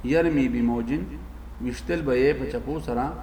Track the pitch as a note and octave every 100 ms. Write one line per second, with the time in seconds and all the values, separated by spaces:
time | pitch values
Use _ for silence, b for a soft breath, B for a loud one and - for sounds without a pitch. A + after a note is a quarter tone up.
0 | B2 D#3+ E3+ D3 C3 A#2+ A#2 A#2+ A#2 D3+
1 | F#3+ D3 - - - - B2 A#2+ - E3+
2 | C#3+ B2 C3+ A#2+ C3+ A#2+ B2 D#3 D3+ A#2+
3 | C#3 D#3+